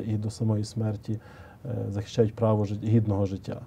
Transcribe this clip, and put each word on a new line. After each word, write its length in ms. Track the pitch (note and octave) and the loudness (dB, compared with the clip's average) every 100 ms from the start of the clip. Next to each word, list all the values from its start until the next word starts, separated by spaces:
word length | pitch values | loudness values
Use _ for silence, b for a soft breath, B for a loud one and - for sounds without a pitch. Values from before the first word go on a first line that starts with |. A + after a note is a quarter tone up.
| A2+ | 0
і 100 | G#2+ | -2
до 140 | G#2+ | -2
самої 340 | - A2 G#2+ | -2 0 0
смерті, 560 | G#2+ A2+ G#2+ G#2 - G#2+ B B B B | -2 -2 -2 -4 -6 -8 B B B B
е, 40 | C3 A2 G#2+ | -6 -4 -4
захищають 440 | G2+ G#2 - G#2+ | -4 -2 2 2
право 300 | - A2 G#2+ | 4 2 4
жит-, 200 | G2+ G#2 | 2 -2
гідного 420 | G#2+ A2+ G#2+ G2+ G2 | 4 4 4 0 0
життя. 340 | F#2+ - - | -2 -8 -10